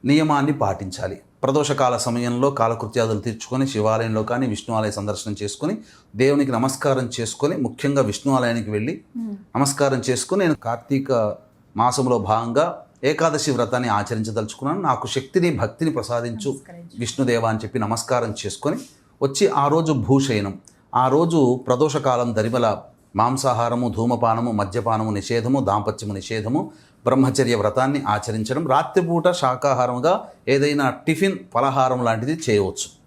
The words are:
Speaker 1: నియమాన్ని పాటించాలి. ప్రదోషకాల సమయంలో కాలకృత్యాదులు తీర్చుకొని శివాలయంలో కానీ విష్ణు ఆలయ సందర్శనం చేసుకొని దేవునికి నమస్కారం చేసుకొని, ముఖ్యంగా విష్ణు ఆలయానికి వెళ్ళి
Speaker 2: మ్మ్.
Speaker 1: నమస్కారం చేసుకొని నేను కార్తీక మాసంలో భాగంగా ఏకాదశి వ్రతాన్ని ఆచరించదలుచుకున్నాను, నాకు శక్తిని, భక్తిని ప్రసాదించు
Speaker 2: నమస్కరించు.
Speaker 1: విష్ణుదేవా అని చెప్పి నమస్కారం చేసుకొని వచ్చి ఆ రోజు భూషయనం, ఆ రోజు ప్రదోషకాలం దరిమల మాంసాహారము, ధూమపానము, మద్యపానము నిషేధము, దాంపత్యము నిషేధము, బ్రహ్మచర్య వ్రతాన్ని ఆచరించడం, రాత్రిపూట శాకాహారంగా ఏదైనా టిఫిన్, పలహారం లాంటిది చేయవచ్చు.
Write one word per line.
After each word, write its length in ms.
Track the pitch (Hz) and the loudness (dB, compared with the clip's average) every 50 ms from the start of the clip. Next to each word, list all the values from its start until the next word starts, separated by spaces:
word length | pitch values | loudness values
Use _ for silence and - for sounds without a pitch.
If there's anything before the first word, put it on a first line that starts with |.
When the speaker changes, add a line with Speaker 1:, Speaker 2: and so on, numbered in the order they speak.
| - | 2
Speaker 1:
నియమాన్ని 480 | 123 143 156 156 156 151 143 139 143 147 | 4 4 4 4 4 2 2 2 0 0
పాటించాలి. 640 | 135 120 98 95 - 104 92 92 - - 92 95 - _ _ _ _ - | 0 0 0 0 -2 -6 -10 -8 -6 -6 -6 -8 -8 _ _ _ _ -2
ప్రదోషకాల 540 | - 135 151 147 139 139 139 139 123 123 | 0 2 2 0 0 0 0 2 0 0
సమయంలో 540 | 113 - 127 117 120 120 120 120 120 131 143 | 0 -2 -2 -2 -2 -2 -2 -2 0 0 -2
కాలకృత్యాదులు 720 | 139 - 113 113 117 113 117 107 - 123 113 110 110 104 | 0 2 0 0 0 -2 -6 -6 -2 0 0 0 0 -2
తీర్చుకొని 460 | 98 120 110 110 - - 127 127 135 | -4 -6 -8 -8 -8 -6 -2 -2 -2
శివాలయంలో 560 | 135 135 107 104 110 110 110 113 113 110 110 107 | 0 0 0 2 2 2 0 0 0 -2 -2 -2
కానీ 240 | 110 120 123 135 | -2 -2 -2 -2
విష్ణు 300 | 123 107 101 - - 117 | -2 -2 -4 -6 -4 -2
ఆలయ 140 | 110 110 107 | -2 0 -2
సందర్శనం 460 | 101 104 98 104 104 - - 110 104 101 104 | -2 -4 -4 -4 -6 -6 -6 -8 -8 -6 -6
చేసుకొని 360 | 101 - - - 156 208 214 - - - - _ _ - | -8 -6 -4 -4 -4 -4 -4 -8 -16 -20 -20 _ _ -2
దేవునికి 360 | 101 127 135 143 143 143 135 127 | 2 2 4 4 2 2 0 0
నమస్కారం 580 | 113 120 135 135 - - 147 135 131 127 120 113 - | 0 0 0 -2 -2 0 0 0 0 -2 -4 -4 -6
చేసుకొని, 360 | 117 107 - - - 147 185 | -6 -6 -4 -2 -2 -2 0
ముఖ్యంగా 460 | 165 135 113 104 - - 143 139 139 131 | 0 -4 -4 -6 -4 -2 0 2 2 2
విష్ణు 320 | 107 104 - - 139 135 | 0 0 -2 0 2 2
ఆలయానికి 360 | 131 123 120 117 117 107 104 | 2 2 2 0 -2 -2 -2
వెళ్ళి 300 | 107 104 104 127 180 - - _ _ | -2 -2 -2 -2 -6 -8 -12 _ _
Speaker 2:
మ్మ్. 200 | 240 226 220 202 196 - _ _ | -10 -8 -8 -8 -10 -14 _ _
Speaker 1:
నమస్కారం 460 | - 139 139 139 - 143 139 135 127 113 131 | 0 0 0 0 0 0 2 2 0 0 -2
చేసుకొని 320 | 127 117 - - - - 185 | -2 -2 -2 -2 0 0 2
నేను 120 | 165 151 | 0 0
కార్తీక 840 | - - 113 117 120 - - 139 135 135 135 131 117 110 104 - - - _ _ _ _ _ _ | -2 -2 -6 -6 -6 -4 -2 -2 -2 0 0 0 2 2 0 -2 -6 -12 _ _ _ _ _ _
మాసంలో 420 | 104 113 123 123 - 131 123 123 117 | 2 2 2 2 2 2 2 2 0
భాగంగా 640 | 101 92 107 113 117 117 117 135 156 175 170 - - _ _ _ - | 2 2 0 0 0 0 0 0 0 0 -2 -8 -16 _ _ _ -2
ఏకాదశి 460 | 135 156 147 160 165 147 151 - 151 | -2 0 2 0 0 0 0 0 0
వ్రతాన్ని 380 | 135 120 120 104 127 123 127 117 | 0 0 0 0 0 -2 0 0
ఆచరించదలుచుకున్నాను, 920 | 104 104 101 - 120 110 110 110 107 113 107 107 - - - 139 165 196 | 0 0 0 -2 -4 -4 -4 -4 -4 -4 -4 -6 -8 -8 -6 -4 -4 -2
నాకు 260 | 190 151 127 120 - | 0 0 0 0 -2
శక్తిని, 500 | 117 - 135 135 - - 190 170 175 156 | -4 -4 -6 -6 0 0 2 2 2 2
భక్తిని 340 | - 120 110 - - 165 160 | 0 -2 -4 -4 -2 -2 -2
ప్రసాదించు 600 | - 123 107 - 120 120 117 120 113 110 107 143 | -2 -2 -4 -2 -4 -4 -4 -4 -6 -6 -6 -6
Speaker 2:
నమస్కరించు. 500 | 135 139 - - - - - - - - | -6 -6 -10 -18 -20 -20 -20 -18 -8 -8
Speaker 1:
విష్ణుదేవా 480 | 120 113 - - 135 127 120 117 113 113 | -6 -6 -2 -2 0 2 2 2 2 0
అని 100 | 110 110 | 0 -2
చెప్పి 200 | 110 101 - 123 | -4 -6 -4 -4
నమస్కారం 560 | 110 101 113 113 - - 131 123 117 110 101 - - | -2 -2 -2 -4 -2 0 0 0 0 -2 -6 -6 -8
చేసుకొని 300 | 104 - - - 147 160 254 - - - _ _ _ _ _ - | -8 -8 -4 -4 -4 -4 -4 -8 -14 -20 _ _ _ _ _ -4
వచ్చి 260 | 135 139 - 208 196 | -2 0 2 2 2
ఆ 200 | - - 139 143 | 2 2 2 4
రోజు 240 | 147 165 165 156 151 | 2 2 2 2 0
భూషయనం, 680 | 131 107 - 131 139 135 135 120 104 101 98 95 - _ - _ _ _ _ - | 0 2 4 4 4 4 2 0 -2 -2 -4 -6 -10 _ -20 _ _ _ _ 0
ఆ 140 | 120 127 131 | 2 2 4
రోజు 560 | 131 151 170 170 165 165 135 120 127 127 - | 4 4 4 4 4 4 4 4 2 0 0
ప్రదోషకాలం 680 | - 127 123 151 156 135 151 120 135 123 120 123 120 110 | 0 2 2 2 2 0 0 0 0 0 2 0 0 0
దరిమల 440 | 110 107 113 113 127 120 110 101 90 - - - _ _ _ _ | 0 0 0 0 2 2 2 0 -2 -6 -18 -20 _ _ _ _
మాంసాహారము, 720 | 101 110 120 135 131 - 135 123 110 117 117 117 120 123 120 | 2 4 4 2 2 0 0 2 2 0 0 0 0 -2 -2
ధూమపానము, 640 | 104 95 113 120 123 113 117 113 110 113 120 120 113 | 0 0 0 0 2 2 2 2 2 2 0 -2 0
మద్యపానము 580 | 104 101 95 90 120 104 117 113 110 110 110 | -2 -2 -2 -2 -4 0 0 0 0 0 -2
నిషేధము, 500 | 107 101 95 - 117 117 110 123 135 139 | -2 -4 -2 -2 -2 -2 0 2 0 0
దాంపత్యము 520 | 120 98 98 107 98 110 107 - - 104 101 | 2 2 2 2 0 -2 -4 -4 -6 -8 -8
నిషేధము, 600 | 98 95 - 113 110 104 110 127 160 196 - - - - _ _ _ _ | -8 -8 -6 -6 -4 -4 -2 -2 -2 -2 -4 -10 -20 -20 _ _ _ _
బ్రహ్మచర్య 500 | 117 120 131 135 131 113 135 131 117 120 | 2 4 4 4 4 4 2 2 2 2
వ్రతాన్ని 480 | 107 101 107 - 127 127 135 143 143 135 | 2 2 0 2 2 0 0 0 -2 0
ఆచరించడం, 640 | 104 104 107 - - 107 110 107 113 127 143 170 | 0 -2 -2 -2 -4 -4 -4 -2 -2 -2 -2 0
రాత్రిపూట 640 | 147 131 143 160 - - 190 175 165 170 170 160 180 | 2 2 2 2 2 0 0 2 2 0 2 4 2
శాకాహారంగా 960 | 175 175 - 131 127 127 143 143 135 123 127 123 123 123 123 160 185 214 - - - - _ - | 2 4 0 0 0 2 0 0 2 2 2 0 0 0 2 2 2 2 -2 -10 -20 -12 _ 0
ఏదైనా 420 | 135 139 139 147 147 147 139 127 | 2 2 4 2 2 2 0 0
టిఫిన్, 480 | 120 - - - 160 151 196 196 190 - - - - | -2 -2 -2 -2 0 2 2 0 0 -4 -10 -4 -2
పలహారం 500 | 117 127 139 131 135 131 127 127 123 123 | 0 0 2 2 2 2 2 2 2 2
లాంటిది 360 | 117 113 110 117 135 160 165 - - | 0 0 0 0 -4 -4 -4 0 2
చేయవచ్చు. 380 | 113 104 98 92 95 - - - - _ _ | 2 2 2 0 -2 -6 -10 -12 -12 _ _